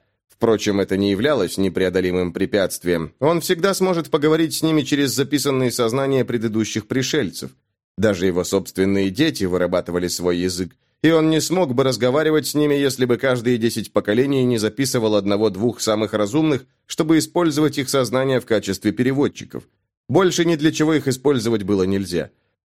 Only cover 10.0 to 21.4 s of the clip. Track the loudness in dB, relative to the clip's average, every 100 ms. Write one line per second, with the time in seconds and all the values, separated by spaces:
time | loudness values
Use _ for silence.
10 | -4 -2 0 0 -2 -4 -8 -10 _ _
11 | 2 4 4 0 0 -2 0 0 0 2
12 | 0 2 2 0 0 0 0 2 0 0
13 | 0 2 0 0 0 0 0 -2 -2 -4
14 | 0 2 2 2 2 2 -2 -2 -2 0
15 | 2 0 0 0 0 0 -2 -2 -2 0
16 | 0 -2 0 0 0 0 -4 _ _ -4
17 | 2 2 2 0 0 2 0 0 -2 0
18 | 0 0 0 -2 0 -2 0 -2 -2 0
19 | 0 2 0 -2 -14 -14 -16 _ _ _
20 | _ 2 2 2 0 2 0 2 0 2
21 | 0 0 0 0